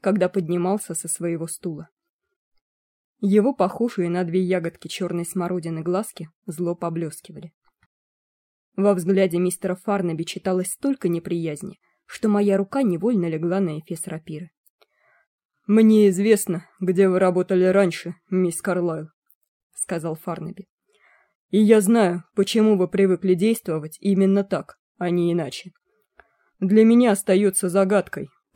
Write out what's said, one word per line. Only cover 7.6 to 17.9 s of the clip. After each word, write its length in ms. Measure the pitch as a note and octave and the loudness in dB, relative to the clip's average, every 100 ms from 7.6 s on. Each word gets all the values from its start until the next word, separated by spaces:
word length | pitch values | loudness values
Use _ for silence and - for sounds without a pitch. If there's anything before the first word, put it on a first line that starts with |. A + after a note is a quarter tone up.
| _ _ _ _ _ _ _ _ _ _ _ - | _ _ _ _ _ _ _ _ _ _ _ -2
Во 160 | G3 | 0
взгляде 460 | F#3+ E3+ G3 G3 E3+ | 0 0 2 2 0
мистера 360 | F3+ F3+ F#3+ | -2 -2 -6
Фарнаби 500 | F#3 - G3+ F3 D#3+ | -6 -4 -2 -2 -6
читалось 480 | E3 - - F#3 F3+ | -8 -8 -4 -2 -4
столько 360 | - C#4 C4+ F3 | -4 -4 -2 -2
неприязни, 720 | E3+ - E3+ E3 D3 - - _ _ | -4 -4 -6 -6 -8 -12 -18 _ _
что 240 | _ - A3 | _ -4 0
моя 300 | G#3 G3+ G3 | 2 2 2
рука 240 | G3 C#4 | 0 -2
невольно 440 | B3 E3+ G3+ A3+ E3+ | 0 0 0 0 -2
легла 320 | D#3 E3+ F#3 | -2 -2 -2
на 180 | F#3 D3+ | -2 -4
эфес 280 | - E3 - | -10 -10 -10
рапиры. 440 | D#3+ D#3+ D#3 E3+ _ _ _ _ _ _ _ _ _ _ _ - | -12 -10 -14 -14 _ _ _ _ _ _ _ _ _ _ _ 2
«Мне 440 | G#3+ A3 A3 G#3 | 4 6 6 6
известно, 580 | F3+ G3+ G#3 - F3 - - | 4 2 2 2 -6 -8 -6
где 300 | F#3 F3+ G3 | -2 2 2
вы 100 | F#3 | 4
работали 460 | F#3 F3+ F3+ F#3+ | 2 0 0 2
раньше, 500 | F#3 F#3+ F#3+ | 2 4 2